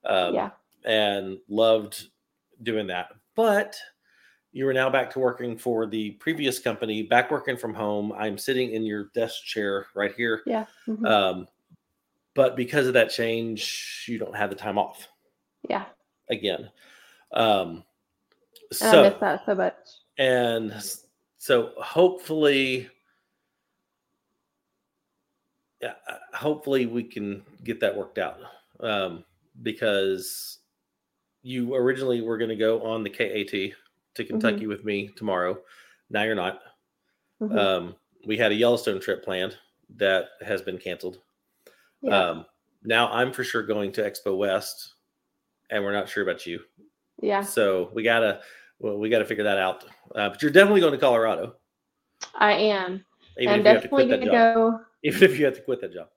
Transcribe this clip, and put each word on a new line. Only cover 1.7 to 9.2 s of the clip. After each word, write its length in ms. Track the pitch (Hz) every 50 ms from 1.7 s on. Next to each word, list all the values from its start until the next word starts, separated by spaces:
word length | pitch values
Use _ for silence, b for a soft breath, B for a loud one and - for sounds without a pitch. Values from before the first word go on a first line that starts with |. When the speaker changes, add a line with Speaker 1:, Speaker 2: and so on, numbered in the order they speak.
| 113 113 104 101 - - - - _ _ _ _ _ _ _ _ _ _
Speaker 1:
doing 240 | 120 120 113 107 104 92
that. 200 | 90 90 85 - - _ _ _ _
But 400 | - 226 226 202 202 - - - - - - _ _ b b b b b b b b b b _
you 140 | 139 135 135
are 60 | 131
now 160 | 131 131 131
back 200 | 131 135 123 127
to 80 | - 135
working 380 | 131 123 123 - 123 120 113 113
for 280 | - 123 117 113 113
the 260 | 107 101 110 107 104
previous 480 | 101 _ - 160 165 156 147 135 123 -
company, 440 | - 123 110 - 120 110 107 107 110
back 280 | - 131 120 127 -
working 240 | 151 139 - - 127
from 180 | 123 - 113 104
home. 380 | 113 110 104 104 104 104 107
I'm 260 | 101 98 107 110 101 101
sitting 340 | - - 135 127 127 120
in 120 | 110 110 113
your 220 | 110 104 104 101 - _
desk 280 | 120